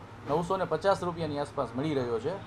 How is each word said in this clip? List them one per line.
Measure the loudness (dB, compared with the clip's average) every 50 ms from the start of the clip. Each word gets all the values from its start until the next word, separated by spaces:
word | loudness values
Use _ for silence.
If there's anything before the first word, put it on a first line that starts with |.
| -8 -14 -16 -12 -4 0
નવસો | 0 0 2 2 2
ને | 0 2
પચાસ | 0 0 2 4 4 4 4 2
રૂપિયાની | -2 -2 -2 -2 -2 -2 -2
આસપાસ | -2 -4 -2 -2 -2 -2 0
મળી | -2 0 2 2
રહ્યો | 2 2 2 0 0
છે | 0 -2 -4 -4 -8